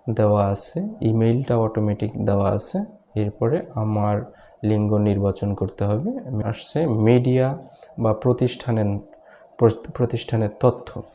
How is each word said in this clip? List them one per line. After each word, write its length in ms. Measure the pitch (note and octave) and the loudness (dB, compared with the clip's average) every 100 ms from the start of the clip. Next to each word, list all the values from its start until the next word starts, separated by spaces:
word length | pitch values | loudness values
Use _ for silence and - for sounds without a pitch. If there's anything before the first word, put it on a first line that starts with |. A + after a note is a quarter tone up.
| - | -4
দেওয়া 360 | A2 G#2+ G#2 G2 | 2 4 4 2
আছে, 420 | G2+ - E3 G#3 A3 | 0 -4 -6 -6 -2
ইমেইলটা 560 | A2+ A2+ A2+ A#2+ B2+ A#2 | 0 4 4 2 0 0
অটোমেটিক 680 | A2 A2 G#2+ G2+ G#2+ - | 0 0 -2 0 -4 -2
দেওয়া 260 | G#2 G2+ G2+ | 0 2 2
আছে। 340 | G#2 - F#3+ G#3+ - _ | 0 -2 -6 -6 -12 _
এরপরে 520 | G#2+ G#2 - A#2 E3 - | -4 -4 -2 -2 -2 -4
আমার 580 | A2+ G#2+ G#2+ G#2 G#2 B2+ - - - | -4 -2 0 0 -2 -4 -16 -20 -6
লিঙ্গ 340 | G#2+ G#2 G#2 G#2 | 0 2 2 2
নির্বাচন 580 | G#2 G2+ G2+ - G#2 | 2 2 0 0 -4
করতে 300 | G2 F#2+ - | -2 -4 -4
হবে। 260 | G2+ G#2+ G3 | -2 -2 -2
আমি 340 | C4 C3 G#2+ | -6 -6 -4
আসছে 420 | G#2+ A2+ - D3 D#3+ | -4 -4 -4 -2 0
মিডিয়া 720 | G#2+ A2 B2 B2+ B2+ C3 D#3+ - - - - | 2 4 4 4 2 2 -2 -12 -20 -14 -2
বা 160 | A2 | -2
প্রতিষ্ঠানের, 840 | G#2+ B2+ B2 B2 - - A2 G2+ G2+ - - - - - - | 2 0 2 0 -2 -2 0 0 -4 -8 -20 -20 -20 -14 2
প্রত-, 340 | A2+ - - | 2 2 -6
প্রতিষ্ঠানের 540 | - A#2+ A#2 - A2+ G#2+ - | -4 -2 -4 -2 -2 -2 0
তথ্য। 420 | B2+ - - - - | 0 0 -6 -14 -16